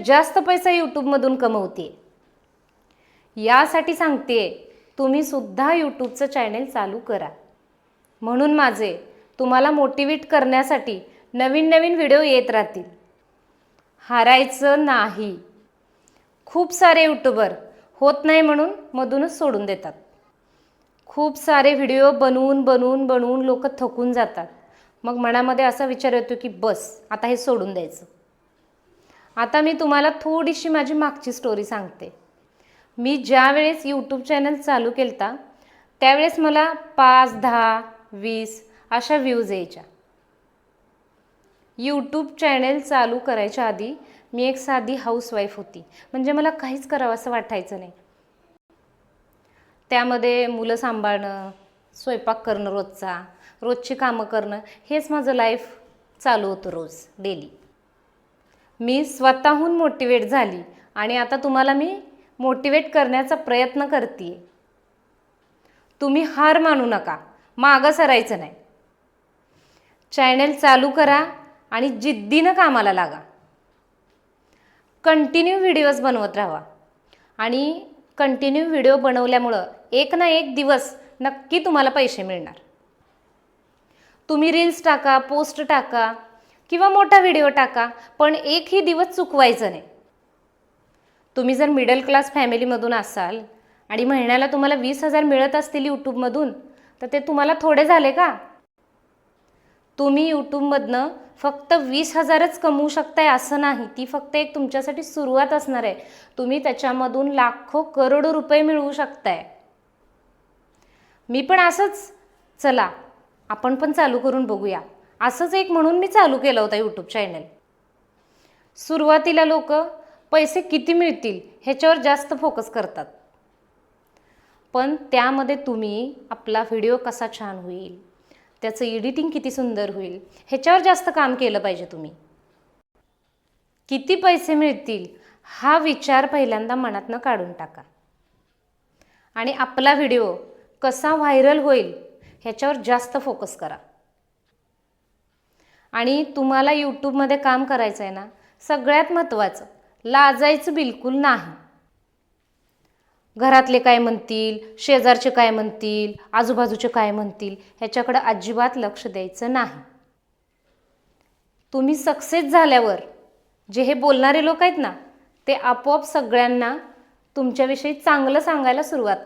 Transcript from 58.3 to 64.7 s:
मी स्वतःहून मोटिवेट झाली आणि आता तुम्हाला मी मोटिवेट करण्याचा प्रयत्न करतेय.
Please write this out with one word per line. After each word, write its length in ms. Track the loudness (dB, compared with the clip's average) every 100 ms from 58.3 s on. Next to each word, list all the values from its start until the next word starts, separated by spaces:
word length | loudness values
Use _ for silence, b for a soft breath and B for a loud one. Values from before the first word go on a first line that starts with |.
| _ _ _ _ -8
मी 240 | -2 -2
स्वतःहून 720 | -4 2 2 4 0 0 0 0
मोटिवेट 460 | 0 -2 0 0
झाली 400 | 2 0 -2 -4 -14 b b
आणि 220 | -8 -4 -4
आता 200 | -4 -4
तुम्हाला 380 | -2 0 2
मी 260 | 0 -2 -8 -14 b b -6
मोटिवेट 560 | -4 -2 0 0 2
करण्याचा 400 | 0 2 0 -2
प्रयत्न 520 | -4 -2 0 0 -2 -2
करतेय. 460 | -2 -4 -10 -16 -16 -20 _ _